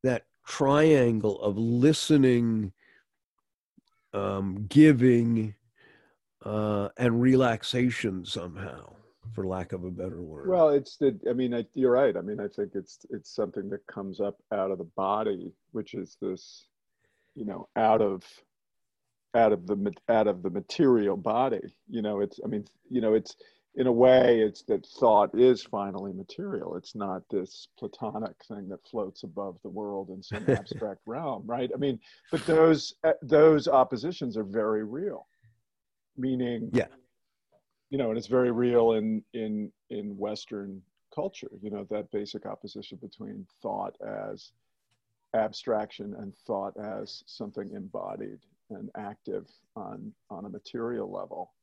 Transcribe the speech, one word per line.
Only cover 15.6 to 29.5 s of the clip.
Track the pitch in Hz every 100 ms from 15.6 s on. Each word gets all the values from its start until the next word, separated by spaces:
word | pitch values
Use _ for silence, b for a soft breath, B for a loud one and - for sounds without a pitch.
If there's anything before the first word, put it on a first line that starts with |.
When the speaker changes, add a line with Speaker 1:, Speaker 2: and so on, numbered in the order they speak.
| _
Speaker 2:
which | 117 -
is | 104 90 _
this, | 98 92 - - _ _ _ _ _ _ _
you | -
know, | 104 92 92
out | - 110 110
of, | 104 95 - - _ _ _ _ _ _ _ _ _
out | 117 113
of | 101 90
the |
ma-, | 101 101 - -
out | 113 104
of | 90
the | 92
material | 92 - - 143 120 101 98
body, | 107 113 131 107 - _ -
you | 117
know, | 107 101
it's, | 101 -
I | 107
mean, | 107 104 _ _
you | -
know, | 110
it's, | 110 - - b b b -
in | 127
a |
way, | 117 127 127 123 117
it's | 107 -
that | - 104
thought | - - 120 104 101 110
is | 127 113
finally | - 104 98 95 98
material. | 92 95 - 202 139 87 85
It's | -
not | 110 101 92 _
this | 101 95 - - _
platonic | 104 - 107 107 110 - -
thing | 104 95
that | 98 _
floats | 113 98 -
above | 92 87 98